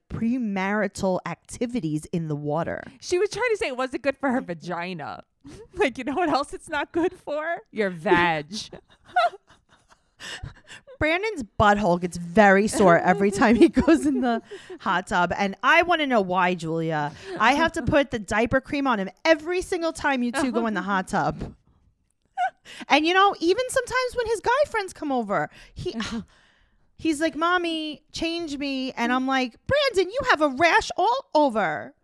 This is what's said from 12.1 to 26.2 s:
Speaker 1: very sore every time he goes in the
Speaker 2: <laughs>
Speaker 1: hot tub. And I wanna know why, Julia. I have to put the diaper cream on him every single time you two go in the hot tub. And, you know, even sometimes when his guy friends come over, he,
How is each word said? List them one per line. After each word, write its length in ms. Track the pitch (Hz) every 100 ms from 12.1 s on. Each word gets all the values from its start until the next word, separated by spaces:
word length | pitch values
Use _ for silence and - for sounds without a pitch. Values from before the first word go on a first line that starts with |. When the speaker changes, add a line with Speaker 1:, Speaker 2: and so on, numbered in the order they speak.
| 175
Speaker 1:
very 500 | 170 175 202 190 214
sore 300 | 247 190 170
every 320 | - 185 202
time 260 | 196 214 226
he 100 | 330
goes 380 | 262 - 311 277
in 160 | 254
the 200 | 247 226 - 381
Speaker 2:
<laughs> 180 | - 370
Speaker 1:
hot 280 | 220 180 185
tub. 260 | 190 175 -
And 200 | 202 -
I 200 | 262 320
wanna 260 | 349 330 285
know 140 | 240
why, 320 | 190 185 180 185
Julia. 560 | 160 165 165 151 147 - 381 359
I 160 | 220 285
have 180 | 330
to 80 | 320
put 300 | 254 302 277
the 80 | 240
diaper 420 | 196 214 240 269
cream 260 | - 285 269
on 120 | 220
him 100 | 185 - 320
every 360 | 320 311 359
single 300 | 359 359 330
time 320 | 320 302 269
you 80 | 240
two 220 | 269 269
go 120 | 226 226
in 80 | 196
the 60 |
hot 280 | 185 196 190
tub. 440 | 190 147 160 - - _ _ _ _ _ _ _ - 719 - - - -
And, 180 | 285 311
you 80 |
know, 220 | 370 403 -
even 240 | 339 403 508
sometimes 460 | 523 480 494 508 480
when 120 | 440
his 120 | 440
guy 300 | 427 508 571
friends 240 | 440 381
come 180 | - 302
over, 380 | 262 208 185 151 - -
he, 200 | - - 226 208 226